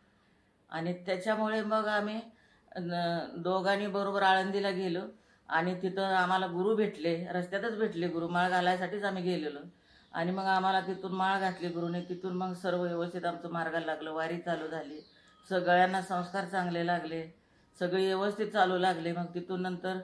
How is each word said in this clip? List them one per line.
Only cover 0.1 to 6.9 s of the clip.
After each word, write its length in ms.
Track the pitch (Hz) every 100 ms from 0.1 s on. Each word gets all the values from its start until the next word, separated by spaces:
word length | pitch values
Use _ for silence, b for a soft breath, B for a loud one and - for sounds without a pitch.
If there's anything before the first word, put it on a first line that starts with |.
| _ _ _ _ _ -
आणि 240 | 160 170
त्याच्यामुळे 680 | 180 190 185 220 214 214 220
मग 260 | 208 220 208
आम्ही, 340 | 208 208 214 233 b b b b -
अ, 40 | 175 175 170 170 147 -
दोघांनी 500 | 175 190 185 196 208
बरोबर 340 | 196 196 202
आळंदीला 480 | 196 190 190 196 196
गेलो 300 | 185 185 175 220 - b b -
आणि 320 | 160 175 180
तिथं 220 | 190 190
आम्हाला 420 | 196 190 180 185 185
गुरु 300 | 170 196 214
भेटले, 520 | 180